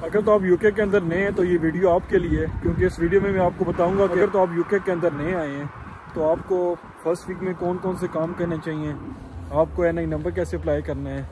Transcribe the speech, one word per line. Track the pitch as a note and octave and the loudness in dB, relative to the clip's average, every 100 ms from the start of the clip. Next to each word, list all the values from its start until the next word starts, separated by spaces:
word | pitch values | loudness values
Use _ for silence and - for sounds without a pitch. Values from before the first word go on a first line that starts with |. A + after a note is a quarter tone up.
अगर | D#3+ G#3 | 0 0
तो | G#3+ | 4
आप | G#3 | 4
यूके | F#3 F3 G#3+ | 6 4 4
के | G#3 | 2
अंदर | G#3 G3+ | 2 2
नए | E3+ E3+ | 2 0
हैं | G3 | 0
तो | F#3+ | 0
ये | F3+ F3 | 2 2
video | D#3+ F3+ F#3 | 2 2 4
आपके | F3 - F#3+ | 4 2 0
लिए | F3 D#3 | 2 0
है, | D#3+ - | -2 -2
क्योंकि | F3 E3+ F3+ | -2 2 0
इस | - | 2
video | E3+ G3 | 2 4
में | G3 | 2
मैं | F#3+ | 2
आपको | F3 F3 | 2 0
बताऊंगा | F3 F3 F3 G3 G3 | -2 2 2 4 2
कि | |
अगर | F3 E3+ | 4 2
तो | G3 | 4
आप | F#3 E3+ | 2 2
यूके | E3+ G3+ | 0 0
के | G3 | 0
अंदर | F3 E3 | 0 0
नए | C#3+ D3+ | -2 -4
आए | F#3 D3+ | -2 -4
हैं | C#3 C#3+ - - - - | -6 -10 -12 -16 -18 -12
तो | - D#3 | -2 0
आपको | E3 - F#3 F3 E3+ - - | 0 0 0 0 -4 -10 -8
first | D#3+ F3 - | -4 -4 -4
week | F3+ | -6
में | F#3 | -6
कौन | F3 F3 F3+ | -4 -4 -2
कौन | F#3+ F#3 | -4 -4
से | F3+ | -4
काम | E3 D#3+ | -2 -4
करने | F3 F3 D#3+ | -2 -4 -4
चाहिए, | D#3+ D#3 D3+ C#3 - - - - - | -6 -6 -6 -6 -10 -14 -14 -14 -6
आपको | C#3+ D#3+ - | 0 0 2
NI | E3+ E3 E3 | 0 0 -2
number | D#3 D#3+ | -2 -4
कैसे | F3+ E3+ F3 | -4 -4 -4
apply | D#3+ D3 | -2 -2
करना | D3 C#3 C#3 | -2 -6 -6
है | C#3 C3 | -8 -10